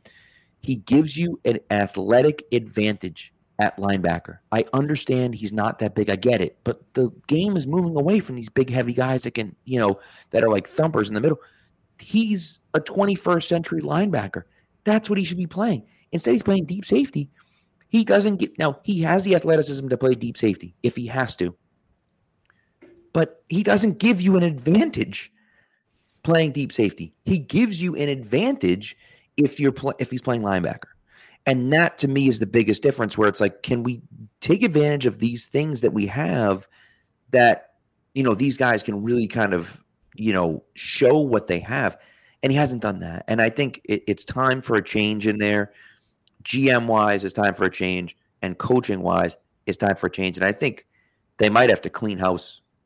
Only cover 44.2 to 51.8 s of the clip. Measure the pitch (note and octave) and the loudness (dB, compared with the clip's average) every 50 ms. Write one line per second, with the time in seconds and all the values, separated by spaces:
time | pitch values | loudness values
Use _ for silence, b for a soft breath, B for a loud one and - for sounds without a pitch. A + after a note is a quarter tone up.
44.2 | - - - B2+ C3 C3 B2+ C3 - - A#2+ G#2+ F#2 - - A2 G#2 G#2+ G#2+ G#2+ | -4 -8 -4 0 2 2 0 0 -2 0 0 0 0 0 -2 0 0 0 -2 0
45.2 | G2+ A2 G#2 G#2 G#2 G#2 G#2 G#2 G2+ G#2 b b b b b b b b b _ | 0 -2 0 0 0 2 2 2 0 -2 b b b b b b b b b _
46.2 | _ _ _ _ - - - C3 C3+ C3+ B2+ A#2+ A#2 A#2 A2 G#2+ G#2 G#2 G2+ G2 | _ _ _ _ -12 -6 -2 0 2 4 2 2 2 2 2 2 2 2 2 0
47.2 | G2 F#2+ - - G#2 G2+ F#2 F2 G2 F#2 - - F#2+ F#2 F2+ F2+ F2 E2+ - _ | -2 -4 -2 0 0 0 0 0 0 -2 0 -2 -4 -2 -2 -4 -6 -8 -12 _
48.2 | _ _ _ _ - F#2+ F2+ - - - B2+ B2+ A#2+ - G2+ F#2 F2+ F2 F2+ F2 | _ _ _ _ -8 -8 -6 -6 -2 0 2 2 2 0 -4 -4 -2 0 0 0
49.2 | F2 F2 - - _ _ _ _ _ - F#2+ - - G2+ G2 - - F2+ - - | 0 -2 -4 -8 _ _ _ _ _ -8 -6 -2 0 0 0 0 -2 -6 -4 -4
50.2 | F#2+ F#2+ F2 - F#2 G2 G#2 - D3+ C#3 - - _ _ _ _ _ _ _ _ | -4 -4 -4 -2 -2 -2 0 0 -4 -4 -6 -6 _ _ _ _ _ _ _ _
51.2 | _ _ _ - G#2+ G#2+ G#2 A#2 B2+ A#2+ G#2 - | _ _ _ 0 0 4 4 6 6 6 4 2